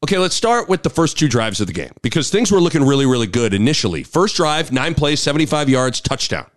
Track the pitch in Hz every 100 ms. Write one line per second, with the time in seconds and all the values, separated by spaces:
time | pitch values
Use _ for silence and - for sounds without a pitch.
0 | - 196 185 - 226 240 - 175 - -
1 | 165 - 151 120 110 101 98 - 65 -
2 | - 170 147 196 240 196 175 160 139 139
3 | 135 127 110 117 117 98 113 151 107 82
4 | 65 156 202 - 160 151 156 127 143 165
5 | 143 147 - 147 156 151 147 131 127 120
6 | - 135 - 90 -